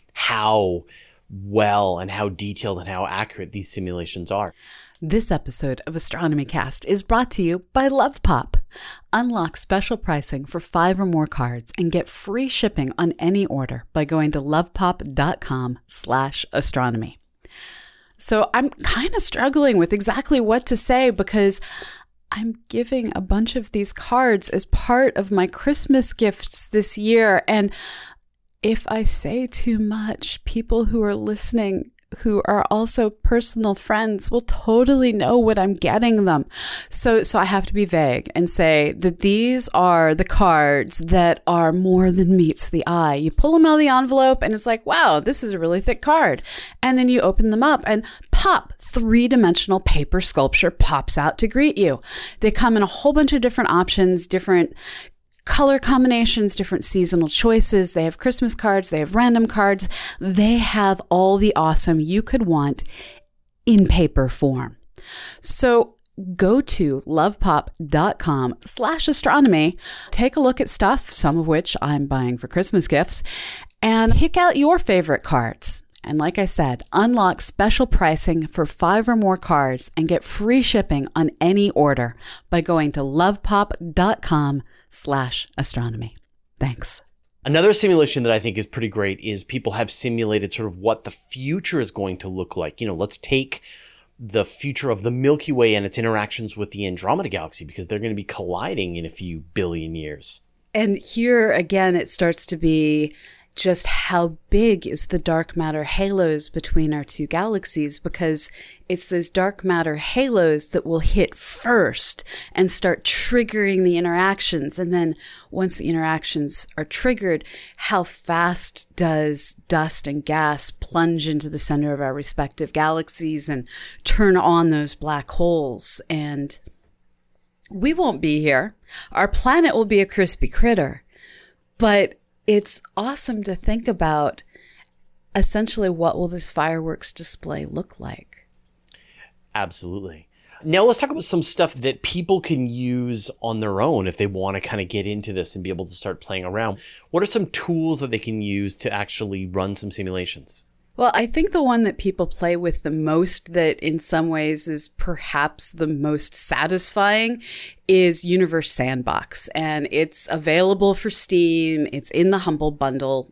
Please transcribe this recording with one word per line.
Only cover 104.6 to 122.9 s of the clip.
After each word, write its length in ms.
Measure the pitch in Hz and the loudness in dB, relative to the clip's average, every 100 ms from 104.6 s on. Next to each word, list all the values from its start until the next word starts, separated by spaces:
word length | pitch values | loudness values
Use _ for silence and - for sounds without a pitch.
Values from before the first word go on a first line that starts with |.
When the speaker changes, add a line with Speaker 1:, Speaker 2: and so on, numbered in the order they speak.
| 226 190 - | 4 2 -2
Speaker 2:
is 180 | 151 - | -4 -2
the 140 | 175 | -2
dark 360 | - 165 160 - | -2 -2 -2 -4
matter 280 | 160 156 | -4 -4
halos 640 | 147 - 196 196 170 151 - | -4 -2 0 2 0 0 -4
between 420 | 165 - - 156 | -8 0 2 2
our 120 | 151 | -2
two 240 | 143 - 147 | -6 -8 -6
galaxies, 720 | 165 208 208 - - 147 143 | -4 -2 -4 -4 -4 -4 -6
because 500 | 175 - 165 156 - - - - _ | -10 -4 -2 0 -2 -4 -20 -20 _
it's 160 | 180 - | -8 -4
those 240 | 175 170 | -4 -4
dark 340 | - 185 202 | -2 -2 -2
matter 340 | 190 175 165 151 | -2 0 0 -4
halos 720 | - 247 269 226 170 151 - | -4 -2 0 2 2 2 -2
that 180 | 175 - | -4 -2
will 140 | 165 | 0
hit 340 | 160 196 180 - | 2 2 0 -2
first 880 | - - 233 240 156 - - - - - - | -10 -6 0 2 2 0 -2 -4 -10 -18 -12
and 180 | - 185 | -2 0
start 320 | - 185 170 | 0 -2 -2
triggering 800 | - - - 247 226 214 202 190 | -2 -2 0 0 0 0 0 2
the 120 | 180 170 | 2 2
interactions. 840 | 175 170 190 196 - 165 143 165 | 0 2 2 0 -2 -2 -4 -4
And 120 | 180 | -2
then 220 | 180 165 160 - - - | 0 0 -4 -10 -20 -12
once 240 | 180 190 - | -4 -4 -2
the 120 | - | -2
interactions 800 | 165 160 160 - 165 143 - - - | -2 -2 -4 -4 -4 -2 -2 -4 -8
are 60 | |
triggered, 600 | 156 - 254 233 190 160 - - - - | -8 -2 -2 0 0 -2 -4 -18 -20 -12
how 260 | - 208 | -2 -2
fast 920 | 175 - - 170 175 180 - - - - | -2 -8 -4 0 0 0 -2 -4 -10 -2
does 580 | 170 156 151 147 - - _ | 0 2 0 0 -2 -4 _
dust 400 | 165 156 - - | 0 0 -4 -6
and 180 | 143 143 | -6 -4
gas 460 | 156 151 147 - | -2 0 -2 -6
plunge 560 | - - 170 165 165 151 | -8 -6 0 0 0 -2
into 200 | 151 147 | -4 -4
the 120 | 151 | -4
center 340 | - 147 147 | -2 0 -2
of 80 | 143 | -2
our 100 | 139 | -4
respective 640 | 135 143 - 139 - 156 | -4 -6 -4 -6 -6 -6
galaxies 760 | 151 156 | -2 0